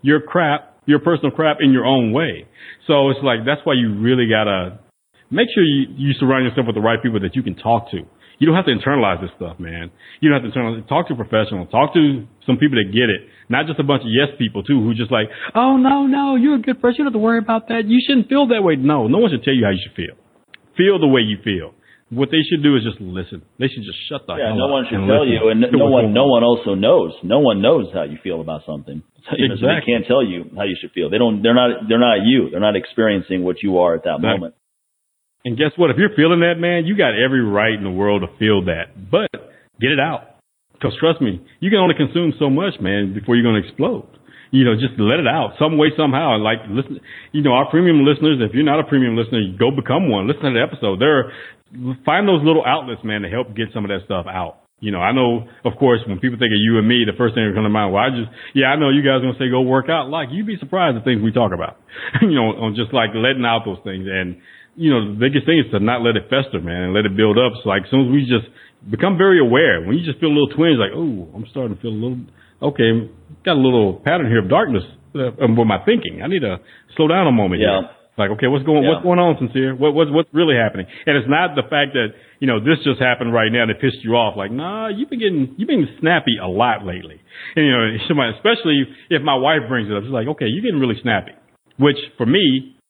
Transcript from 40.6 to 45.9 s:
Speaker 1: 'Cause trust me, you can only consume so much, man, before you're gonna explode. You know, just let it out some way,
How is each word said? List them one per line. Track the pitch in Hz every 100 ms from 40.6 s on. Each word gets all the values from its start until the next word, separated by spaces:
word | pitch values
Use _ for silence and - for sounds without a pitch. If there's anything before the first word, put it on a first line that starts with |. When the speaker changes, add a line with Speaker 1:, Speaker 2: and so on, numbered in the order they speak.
| _ _
Speaker 1:
'Cause | 127 -
trust | 160 165
me, | 120 90 - _
you | 180
can | 208
only | 180
consume | 160 147 170 170 -
so | 143
much, | 139 196 -
man, | 95 101 98
before | 101 104 120
you're |
gonna | 117 107
explode. | 95 - 165 214 - _ _ - -
You | 131
know, | 123
just | 110 127 -
let | 104 151
it | 131
out | 156 113 -
some | 151 156
way, | 156